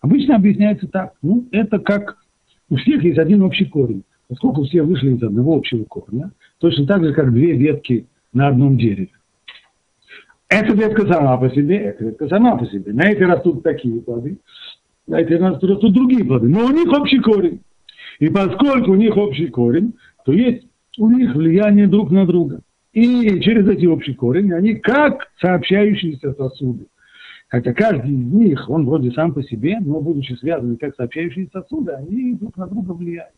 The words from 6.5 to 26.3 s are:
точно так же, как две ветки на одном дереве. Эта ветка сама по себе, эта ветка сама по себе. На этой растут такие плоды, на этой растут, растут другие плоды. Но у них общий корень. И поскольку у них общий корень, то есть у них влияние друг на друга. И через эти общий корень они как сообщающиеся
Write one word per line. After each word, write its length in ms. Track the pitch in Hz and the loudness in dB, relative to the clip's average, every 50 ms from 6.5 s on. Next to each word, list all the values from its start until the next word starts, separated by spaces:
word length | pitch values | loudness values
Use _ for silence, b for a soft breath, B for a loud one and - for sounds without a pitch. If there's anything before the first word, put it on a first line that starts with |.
| _ _ | _ _
точно 280 | - 170 - 143 143 | -2 0 0 0 0
так 180 | 135 202 196 165 | 0 0 0 0
же, 100 | 156 139 | 0 0
как 180 | 156 147 131 | 0 0 2
две 200 | 117 120 143 175 | 2 2 2 2
ветки 540 | 160 127 139 151 143 147 - - 123 113 - _ _ _ _ _ | 2 2 2 0 0 -2 -2 -4 -4 -4 -4 _ _ _ _ _
на 160 | _ 131 139 143 | _ 0 2 2
одном 280 | 139 143 143 143 135 | 4 4 4 4 2
дереве. 320 | 117 107 113 101 95 95 - _ _ _ _ _ _ _ - - - _ _ _ _ _ _ _ _ B B B B B B B B _ _ | 2 2 0 -2 -4 -8 -10 _ _ _ _ _ _ _ -20 -20 -20 _ _ _ _ _ _ _ _ B B B B B B B B _ _
Эта 260 | - 208 208 214 214 | 0 0 2 2 2
ветка 320 | 202 220 214 214 220 202 - | 2 2 2 0 0 2 2
сама 240 | 175 165 143 135 127 127 | 2 2 2 2 2 2
по 120 | 127 127 | 0 0
себе, 260 | - 143 147 147 180 | 0 0 0 2 0
эта 280 | 208 208 202 - - 113 | 0 -2 -6 -8 -6 -8
ветка 240 | 113 110 - 151 143 | -8 -8 -8 -6 -2
сама 280 | 170 202 240 247 214 | 2 4 4 4 2
по 100 | 120 120 | 0 -4
себе. 260 | 107 - 101 95 101 | -6 -6 -10 -8 -6
На 160 | 104 123 170 202 | -2 0 2 2
этой 180 | 208 - 185 | 2 2 2
растут 360 | 180 175 170 - 180 156 127 | 2 2 2 2 0 -2 0
такие 380 | - 160 143 - - 123 113 117 | -2 -4 -4 -2 -4 -6 -6 -6
плоды, 380 | 113 - 120 120 120 147 190 - B B B B B B B B _ _ _ _ _ | -8 -8 -10 -8 -8 -10 -12 -12 B B B B B B B B _ _ _ _ _
на 140 | - - - | -4 -2 -2
этой 180 | 170 170 165 170 | 0 0 0 0
растут, 320 | 180 190 - 135 190 190 | 0 0 -2 -2 0 0
растут 220 | 196 202 208 233 | 0 2 2 2
другие 320 | 185 247 262 254 254 240 190 | 4 4 4 4 2 2 2
плоды. 240 | 123 131 123 110 120 | 0 0 2 2 2
Но 180 | 156 214 233 | 2 2 2
у 40 | 254 | 2
них 220 | 277 320 339 339 | 2 2 2 2
общий 260 | 311 285 269 - 269 262 | 2 0 2 2 2 2
корень. 420 | - 220 214 196 175 170 185 - _ _ _ _ _ B B B B B B B | 4 2 2 2 2 -2 -4 -6 _ _ _ _ _ B B B B B B B
И 80 | 147 156 | -2 0
поскольку 640 | - 196 190 180 - - 262 285 269 254 214 185 | 2 2 0 0 0 0 0 2 2 2 2 4
у 20 | 196 | 4
них 220 | 190 226 220 - | 4 4 4 2
общий 320 | 196 208 202 131 135 170 151 | 2 0 0 -2 -4 -6 -4
корень, 460 | - 127 120 120 120 160 202 240 b b b b b b _ | -2 0 0 2 2 0 0 -2 b b b b b b _
то 80 | - | 0
есть 340 | 139 190 247 247 - - _ _ _ _ _ _ - - | 2 2 2 2 0 -2 _ _ _ _ _ _ -6 0
у 100 | 208 220 | 2 2
них 260 | 240 254 254 - 123 | 4 4 2 0 0
влияние 540 | 147 160 165 165 190 214 214 202 208 208 196 | 0 0 2 2 4 4 4 4 4 4 4
друг 220 | 165 208 208 135 | 4 2 2 2
на 160 | 165 196 190 | 2 2 2
друга. 340 | 170 175 180 170 143 139 - _ _ _ _ _ _ | 4 2 0 0 -2 -6 -12 _ _ _ _ _ _
И 480 | _ 220 233 240 247 247 233 214 196 170 | _ 2 2 2 2 2 2 2 0 2
через 280 | - 190 226 226 196 208 | 2 2 2 4 4 2
эти 180 | 202 - 170 | 2 2 2
общий 280 | 175 160 143 - - 127 | 2 2 0 -2 -8 -8
корень 380 | - 127 117 127 175 208 196 | -4 -2 0 0 0 0 0
они 220 | 175 165 190 220 214 | 0 0 0 0 0
как 560 | 214 - 208 247 285 302 277 - - - _ _ _ | 0 -2 0 2 2 2 2 0 -4 -12 _ _ _
сообщающиеся 920 | - 180 180 170 123 - 190 202 208 208 202 - 175 165 151 131 - 143 | 0 0 0 0 0 0 2 2 2 2 0 0 -4 -8 -8 -6 -8 -8